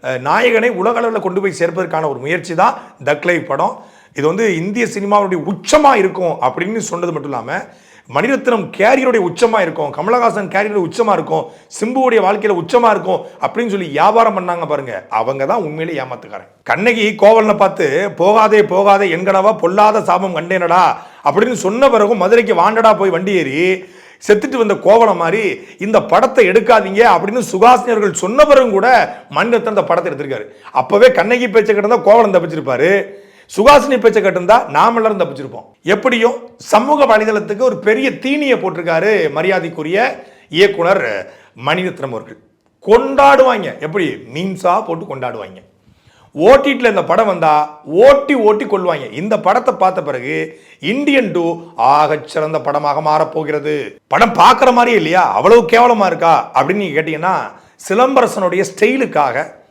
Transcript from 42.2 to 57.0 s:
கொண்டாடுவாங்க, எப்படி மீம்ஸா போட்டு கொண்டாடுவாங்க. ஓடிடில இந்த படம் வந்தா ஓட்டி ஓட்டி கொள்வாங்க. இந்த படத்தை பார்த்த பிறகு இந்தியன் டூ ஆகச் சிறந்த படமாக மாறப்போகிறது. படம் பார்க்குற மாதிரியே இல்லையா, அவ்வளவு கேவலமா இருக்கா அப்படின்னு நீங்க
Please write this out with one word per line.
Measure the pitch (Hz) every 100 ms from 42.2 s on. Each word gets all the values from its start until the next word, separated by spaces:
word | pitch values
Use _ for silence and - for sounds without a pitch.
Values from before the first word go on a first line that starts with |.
| - 113 _ _ _ _ -
கொண்டாடுவாங்க, | 226 269 269 277 277 262 233 160 -
எப்படி | 151 185 160 107 113
மீம்ஸா | 131 190 185 185 175 -
போட்டு | 165 156 135
கொண்டாடுவாங்க. | 127 113 95 95 _ _ _ _ _ _ _ 143
ஓடிடில | 175 277 285 254 240
இந்த | 202
படம் | 147 175 220
வந்தா | 180 160 151 151 - -
ஓட்டி | 160 254 277 -
ஓட்டி | 277 214 214 220
கொள்வாங்க. | 196 180 156 123
இந்த | 110 196 214
படத்தை | 180 220 240
பார்த்த | 196 190 185
பிறகு | 165 131 123 160 160 - _ _
இந்தியன் | 151 240 294 277 220
டூ | 165 170 170 165 -
ஆகச் | 120 143 151 156 120
சிறந்த | 165 156 156
படமாக | - 147 147 143
மாறப்போகிறது. | 151 151 156 156 151 151 143 151 113 - _
படம் | - 226
பார்க்குற | - 180 247 262
மாதிரியே | 240 240 226
இல்லையா, | 156 180 160
அவ்வளவு | 101 156 233
கேவலமா | 220 226 247 233 190
இருக்கா | 165 165 151 110
அப்படின்னு | - 139
நீங்க | 196 196 143